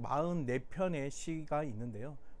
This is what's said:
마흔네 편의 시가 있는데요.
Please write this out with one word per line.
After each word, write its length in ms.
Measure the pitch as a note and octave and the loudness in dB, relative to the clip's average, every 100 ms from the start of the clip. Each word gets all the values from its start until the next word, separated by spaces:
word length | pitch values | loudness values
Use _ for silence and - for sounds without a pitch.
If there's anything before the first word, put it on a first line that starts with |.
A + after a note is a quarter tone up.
마흔네 560 | G#2+ C#3 E3+ F3 B2 B2+ - | 2 2 4 2 2 0 0
편의 380 | E3+ F#3 D#3 C#3 | 0 2 2 0
시가 540 | - - D#3+ D3+ D3+ | -2 -4 -2 0 0
있는데요. 560 | D3+ G#2+ A#2+ G#2+ C#3 C#3+ - - | 0 -2 -2 -2 -4 -6 -8 -6